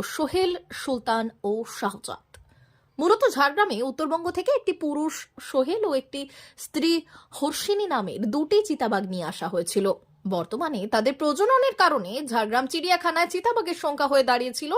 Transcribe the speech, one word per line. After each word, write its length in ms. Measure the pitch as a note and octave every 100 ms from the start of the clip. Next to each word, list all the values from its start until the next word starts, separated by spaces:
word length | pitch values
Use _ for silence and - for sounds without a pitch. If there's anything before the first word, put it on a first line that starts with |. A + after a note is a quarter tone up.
| F#3+
সোহেল, 460 | - D4+ F#4 F#4 F4+ -
সুলতান 520 | - - B3 A#3 A3+ A3+ -
ও 80 | G3+ A3 A3+
শাহজাদ। 560 | - G3+ G3+ - - _ - _ _ _ _ _ -
মূলত 240 | E4+ A4 B4+
ঝাড়গ্রামে 480 | C4+ C#4+ D4+ G4+ G#3+
উত্তরবঙ্গ 440 | C4 - D#4 E4 E4+
থেকে 200 | - -
একটি 200 | C#5 -
পুরুষ 400 | E4+ D4+ D4 D#4 - - -
সোহেল 400 | - C4+ C4 G#4+ G#4
ও 40 |
একটি 260 | C4+ - C#4 C#4 - - -
স্ত্রী 340 | - D4+ E4 E4 - - -
হর্ষিনী 540 | - C#4+ D4+ - G4+ G4
নামের 340 | C4 F#3 - G#3+
দুটি 280 | D4 D#4 G#4
চিতাবাঘ 400 | G#4+ D4+ A3+ G3+ G3
নিয়ে 200 | F#3 D#3+
আসা 160 | - E3
হয়েছিল। 400 | - F3 G3+ G3 F3 _ _
বর্তমানে 560 | F#3+ F#3 E3 A#3 E4 A#3 G#3
তাদের 280 | A3 A3+
প্রজননের 600 | C#4 D4+ C#4+ A4 C5 C5+ -
কারণে 360 | F4+ C4+ F3+ B3 C#4
ঝাড়গ্রাম 400 | A3+ G#3+ A#3+ C4
চিড়িয়াখানায় 640 | E4 F4+ F4 E4+ D#4+ F4
চিতাবাঘের 480 | F4+ A4+ A#4+ E4+ -
সংখ্যা 300 | D#4 C#4+ C#4+
হয়ে 180 | C#4 B3+
দাঁড়িয়েছিল 420 | B3 B3 A#3 D4+